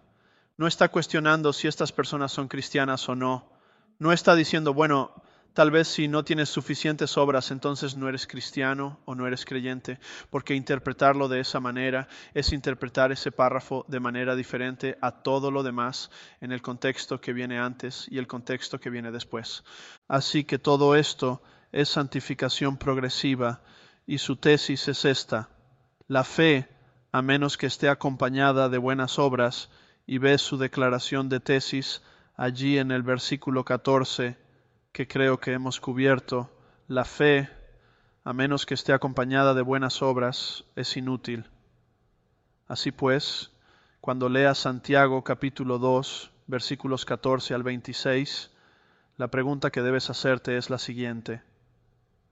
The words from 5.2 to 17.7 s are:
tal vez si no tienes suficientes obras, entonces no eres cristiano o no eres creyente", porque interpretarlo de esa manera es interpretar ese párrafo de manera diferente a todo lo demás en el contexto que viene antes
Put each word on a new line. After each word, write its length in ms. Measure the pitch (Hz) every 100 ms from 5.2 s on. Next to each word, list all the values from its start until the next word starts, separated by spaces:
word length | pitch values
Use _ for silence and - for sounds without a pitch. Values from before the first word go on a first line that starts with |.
| - _ _
tal 160 | - 156
vez 200 | 160 165
si 180 | - 147
no 160 | 151
tienes 240 | 147 151 147
suficientes 720 | - 127 143 156 151 147 -
obras, 340 | 143 135 -
entonces 460 | 135 143 143 143 135
no 100 | 135
eres 180 | 131 -
cristiano 760 | 127 - 143 135 139 139 147
o 120 | - 127
no 120 | 127
eres 160 | 123
creyente", 560 | - 131 127 131 123 127 - - -
porque 260 | 139 - 135
interpretarlo 720 | 131 139 135 127 139 139 135
de 140 | 127
esa 180 | 131 139
manera 480 | 123 123 131 127 131 - -
es 200 | - 135
interpretar 580 | 147 139 131 127 139 131
ese 220 | 135 143
párrafo 500 | 131 127 127 - 131 -
de 100 | 131
manera 340 | 123 123 127 127
diferente 600 | 123 123 127 131 135 -
a 100 | 127
todo 400 | - - 135 139
lo 100 | 139
demás 480 | 131 123 120 - - - - -
en 140 | 123
el 80 | 123
contexto 580 | - 123 135 131 - 131
que 140 | -
viene 260 | 123 123 120
antes 480 | 123